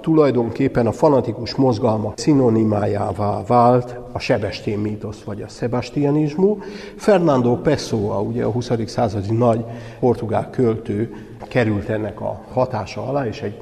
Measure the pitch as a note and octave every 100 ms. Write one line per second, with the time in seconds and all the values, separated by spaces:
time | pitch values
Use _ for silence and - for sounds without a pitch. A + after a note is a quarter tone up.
0 | D#3+ D#3 C#3+ B2 A#2 A2 C3+ B2+ A2+ -
1 | D#3+ C3+ A2+ G#2+ A2 - C3+ G#2+ A#2+ A2
2 | G#2+ - D#3+ C#3 B2 A2 A2 G#2 G#2 G2+
3 | G#2 F#2+ G#2 G#2 G2+ B2 A#2+ B2 - -
4 | - - - A#2+ G2+ - - G#2 G#2+ G#2
5 | G#2+ G#2 A2 G#2 G#2+ - A#2+ B2 - D3
6 | C#3+ D3 D3+ D3+ F#3+ G3+ - - - -
7 | - F#3+ E3+ C3 A#2+ B2 D#3+ C3+ - A2+
8 | G#2 G2 A2 A#2 A#2 A#2 A#2+ A#2 G#2+ -
9 | A#2 G2+ G2 A2+ A#2+ A2+ - - - -
10 | B2+ A2 G#2+ G2+ - - A#2+ A2 - G#2
11 | A#2 - - - - C3 A2 G2+ - G#2+
12 | G#2 - G#2 - - B2+ B2 G#2+ F#2+ G#2
13 | A#2 C#3+ A#2 - G#2 -